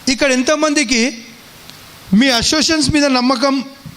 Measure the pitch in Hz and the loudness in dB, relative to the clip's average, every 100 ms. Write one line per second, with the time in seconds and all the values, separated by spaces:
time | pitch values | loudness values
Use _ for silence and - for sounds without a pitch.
0 | - 262 285 254 262 302 311 294 233 247 | -4 0 0 0 0 0 0 0 0 0
1 | 220 - - - - - - - - - | -2 -4 -16 -20 -20 -20 -20 -20 -20 -20
2 | - 196 269 233 - 311 285 320 254 294 | -2 2 2 2 0 0 0 0 0 0
3 | 285 254 247 254 277 269 - - - | 2 2 0 0 0 -2 -6 -14 -20